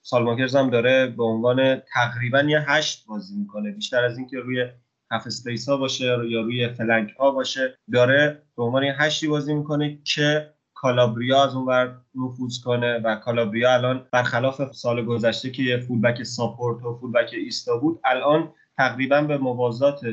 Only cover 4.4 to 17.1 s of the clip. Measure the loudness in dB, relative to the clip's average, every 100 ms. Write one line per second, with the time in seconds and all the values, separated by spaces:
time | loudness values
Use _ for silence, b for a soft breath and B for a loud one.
4.4 | -6 -4 -4 -8 _ _ -6 -6 -6 -10
5.4 | -8 -6 -2 -2 -2 -2 0 0 0 -4
6.4 | -2 -2 -4 -2 0 0 0 0 0 0
7.4 | -2 -4 -4 -6 -2 2 4 4 2 -2
8.4 | _ -4 -2 0 0 0 -2 0 -2 -2
9.4 | -2 -4 -2 -2 -2 -4 -6 0 2 0
10.4 | -4 _ _ -4 0 2 2 2 4 6
11.4 | 6 2 2 2 2 -2 _ -6 -6 -4
12.4 | -6 -6 -2 0 0 0 0 -2 -2 0
13.4 | 0 2 4 4 2 -2 -2 0 0 0
14.4 | 0 -2 -6 -4 -2 -2 -2 0 0 0
15.4 | -6 -4 -2 -2 -2 0 0 0 -6 -4
16.4 | -4 -4 -6 -4 -8 -10 -2